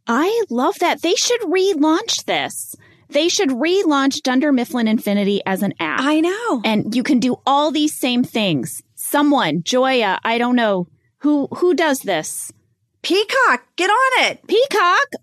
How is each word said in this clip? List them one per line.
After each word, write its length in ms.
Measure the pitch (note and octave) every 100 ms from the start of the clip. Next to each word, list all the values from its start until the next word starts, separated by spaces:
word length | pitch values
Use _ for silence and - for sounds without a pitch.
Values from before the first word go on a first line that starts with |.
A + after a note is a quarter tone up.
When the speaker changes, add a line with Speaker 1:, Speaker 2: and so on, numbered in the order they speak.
| -
Speaker 1:
I 360 | A#3 E4+ A#4 G4+
love 280 | A#3+ C#4+ G4+
that. 220 | F4 C#4+
They 140 | D#4+ G#4
should 240 | - A#4+
relaunch 840 | G4 F#4 F#4+ E4+ D#4 D#4+ A4+ - -
this. 500 | E3 C3 - - - - _ _
They 200 | C#4+ E4+
should 200 | - F4+
relaunch 720 | B3+ D#4 F#4+ F4+ C#4+ C#4 -
Dunder 300 | B3+ B3+ D4+
Mifflin 380 | C4 A#3+ B3 A3
Infinity 520 | A3 - G3+ G3+ G3+ -
as 180 | F#3
an 100 | G3 -
app. 220 | D#3 C#3
Speaker 2:
I 180 | C4 D#4
know. 420 | E4 G4 A#4 C#4 G#3+
Speaker 1:
And 280 | G#3+ -
you 80 | A#3+
can 180 | B3 C4
do 200 | B3 - -
all 260 | C#4 D4+
these 240 | D4 D4+ -
same 300 | B3+ B3 B3
things. 580 | A#3 G#3 D3 - - - -
Someone, 680 | - C#4+ D4 C#4 F#3 D3+
Joya, 560 | E3 B3+ C4 C4 G#3 F3+
I 140 | A3 A#3
don't 200 | A#3+ B3
know, 320 | A3+ F#3+ F3 _ _ _
who, 280 | D4 D4 C#4 -
who 180 | F4+
does 280 | D#4 E4 C4+
this? 500 | - E3+ - - - - _ _ _ _
Speaker 2:
Peacock, 600 | - F4+ A4 C5 A#4 B3 - -
get 120 | F#4
on 360 | G#4+ C5 B4+ A#3
it. 200 | - -
Speaker 1:
Peacock, 600 | G4+ C5+ G#4 F4 G4 C#5 -